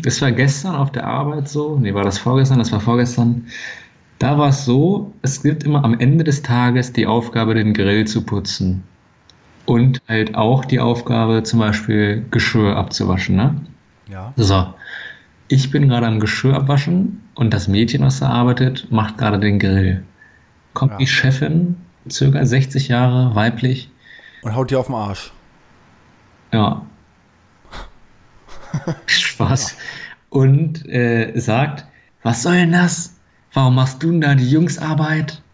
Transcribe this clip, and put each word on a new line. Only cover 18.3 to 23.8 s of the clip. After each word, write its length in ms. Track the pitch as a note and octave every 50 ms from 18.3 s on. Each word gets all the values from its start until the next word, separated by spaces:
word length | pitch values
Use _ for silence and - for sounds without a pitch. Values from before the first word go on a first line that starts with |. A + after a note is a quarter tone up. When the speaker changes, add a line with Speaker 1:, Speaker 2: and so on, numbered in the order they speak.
| A#2+ A#2+ A#2+ B2 A#2+ - C3 B2+ C3 - - -
Speaker 1:
macht 260 | - A2 G#2+ - -
gerade 220 | - A#2 G#2+ G#2 G2
den 200 | G#2 G#2 G2+ G2+
Grill. 440 | G2 F#2+ F#2+ F#2+ F#2+ F#2 F#2 F#2 - - _ _ - - _ _ _ _ _ _ _ _ -
Kommt 200 | - C3+ C3+ A2
Speaker 2:
Ja. 40 |
Speaker 1:
die 100 | G2+ C3
Chefin, 680 | C3 - - - C3 C3+ - D3 D3+ D#3+ E3 F3 F3 F3 - - - _ _ _ -
circa 360 | - - C#3 C#3 C#3 C#3+ C3+
sechzig 440 | A2+ A#2+ C3+ C3+ - - C3+ C3+ -
Jahre, 460 | A#2+ B2 B2+ B2 B2 B2+ B2+ B2 A2
weiblich. 540 | G#2 G#2+ A#2 A2+ - C3 B2+ C3 C3+